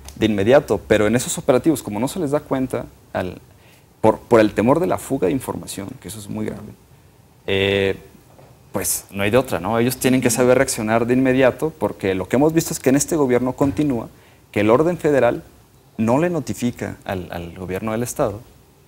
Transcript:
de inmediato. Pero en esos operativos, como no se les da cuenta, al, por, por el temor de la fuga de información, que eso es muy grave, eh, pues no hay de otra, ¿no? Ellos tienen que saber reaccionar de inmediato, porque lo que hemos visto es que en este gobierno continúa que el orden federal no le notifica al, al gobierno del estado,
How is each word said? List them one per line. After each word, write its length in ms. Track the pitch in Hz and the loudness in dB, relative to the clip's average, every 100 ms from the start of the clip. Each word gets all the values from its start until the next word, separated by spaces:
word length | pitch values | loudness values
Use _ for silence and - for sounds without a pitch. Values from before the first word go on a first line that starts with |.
| - - | -20 -2
de 100 | 110 | 0
inmediato. 540 | 104 101 139 - 107 - | 2 4 4 4 -2 2
Pero 200 | 107 107 | 2 4
en 80 | 120 | 2
esos 220 | - - | -2 -4
operativos, 460 | - 127 160 143 | 2 2 2 0
como 160 | - 104 | -4 -4
no 80 | 127 | -4
se 120 | 196 | -4
les 120 | 151 | -4
da 80 | 147 | -4
cuenta, 460 | 147 135 127 113 - - _ | -2 -4 -4 -6 -8 -16 _
al, 260 | 98 92 - - - - - _ _ | -8 -6 -10 -18 -20 -20 -20 _ _
por, 180 | 110 107 | 0 0
por 200 | - 117 | 4 4
el 140 | 107 | 4
temor 260 | 104 107 151 | 4 2 2
de 80 | 180 | 0
la 100 | 101 | -4
fuga 300 | - 135 180 | -4 -2 0
de 60 | |
información, 560 | 139 113 98 90 - 98 - | -2 -4 -8 -10 -12 -12 -14
que 60 | - | -14
eso 100 | 107 | -14
es 80 | 101 | -10
muy 160 | 110 107 | -8 -8
grave, 160 | 104 107 - _ - _ _ _ _ - | -8 -14 -20 _ -20 _ _ _ _ -4
eh, 500 | 98 98 98 98 92 - - - - - - - | 0 2 2 0 -2 -10 -20 -20 -20 -20 -20 -12
pues 340 | 101 92 - - | -8 -4 -6 -8
no 120 | 95 | -4
hay 80 | 101 | 0
de 60 | 117 | 2
otra, 220 | 135 92 | 0 -4
¿no? 200 | 90 117 | -2 0
Ellos 180 | 120 127 | 0 0
tienen 240 | 131 131 | 0 2
que 80 | 127 | 2
saber 280 | 123 123 127 | 2 4 4
reaccionar 500 | 135 - 110 113 117 | 2 -2 0 0 2
de 60 | |
inmediato, 600 | 123 131 127 131 117 156 - | 2 2 4 2 2 -4 -4
porque 340 | 101 - 98 | -4 -2 -2
lo 140 | 92 92 | -2 0
que 80 | 123 | 2
hemos 180 | 151 | 2
visto 200 | 160 160 | 2 -2
es 60 | 160 | -2
que 100 | - | 0
en 60 | 135 | 2
este 200 | - 170 | 0 0
gobierno 380 | 135 123 127 | 2 2 0
continúa 560 | 127 139 139 151 120 - - - _ _ | 0 -2 0 -2 -2 -6 -16 -20 _ _
que 80 | - | 0
el 100 | 104 | 4
orden 280 | 123 160 175 | 4 4 0
federal 460 | 156 139 120 156 - - _ _ _ - | 2 4 2 0 -8 -20 _ _ _ -4
no 220 | 110 131 | 0 2
le 100 | 175 | 0
notifica 680 | 170 131 104 123 - 101 92 - | -2 -6 -6 -6 -4 -10 -10 -8
al, 220 | 95 87 | -8 -8
al 260 | 87 85 85 | -12 -12 -12
gobierno 340 | 90 92 110 | -8 -6 -4
del 100 | 110 | -4
estado, 380 | 120 - 139 110 - - _ _ | -4 -4 -4 -4 -14 -20 _ _